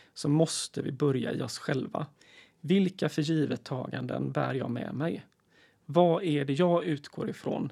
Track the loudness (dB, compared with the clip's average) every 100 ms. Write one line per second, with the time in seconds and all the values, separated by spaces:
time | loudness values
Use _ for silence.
0 | -20 -6 2 4 4 0 -6 -6 -6 0
1 | 2 2 -2 -4 -4 -6 -4 -4 -2 -6
2 | -8 _ -20 -20 -20 _ 2 4 2 0
3 | -2 0 0 2 0 -2 -6 -6 -6 -6
4 | -4 -4 -2 -2 -2 -2 -2 -4 -4 -4
5 | -4 -4 -10 _ _ _ _ _ 0 4
6 | 6 4 2 0 0 2 4 4 2 -4
7 | -6 -8 -6 -6 -4 -4 -4